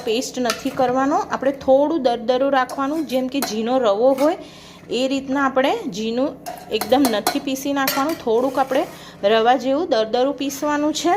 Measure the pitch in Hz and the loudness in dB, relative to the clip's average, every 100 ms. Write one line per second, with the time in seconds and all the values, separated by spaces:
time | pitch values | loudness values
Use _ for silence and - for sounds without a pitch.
0 | 233 220 254 262 240 220 269 262 247 262 | -2 -2 -2 -4 -4 -2 -4 0 0 2
1 | 269 349 403 - 262 277 - 269 294 320 | 0 0 -2 -2 -2 -2 4 4 4 2
2 | 247 233 220 254 277 269 254 - 269 320 | 0 0 0 2 2 2 0 -2 -2 -2
3 | 254 254 262 277 220 214 226 262 220 196 | -2 -2 -2 -4 -4 -4 0 2 2 4
4 | 254 262 294 370 - - - - - 233 | 4 4 2 0 -8 -20 -20 -20 -6 -2
5 | 262 269 - 277 269 269 277 466 320 185 | 0 -2 -2 0 0 2 0 0 -4 -6
6 | 220 240 269 - - - - 220 - 254 | -4 -2 -2 -4 -14 -14 -6 -4 2 4
7 | 262 208 208 285 277 262 285 277 269 277 | 4 2 0 -2 -4 -4 -2 -2 0 0
8 | 294 330 240 226 269 277 262 262 339 - | -2 -2 0 0 0 0 0 0 -2 -8
9 | - - 202 220 226 254 254 277 - 226 | -18 -2 2 4 4 4 2 0 0 0
10 | 220 240 269 277 277 - 302 294 302 302 | 0 0 0 0 -6 -4 -2 0 -2 0
11 | 330 | 0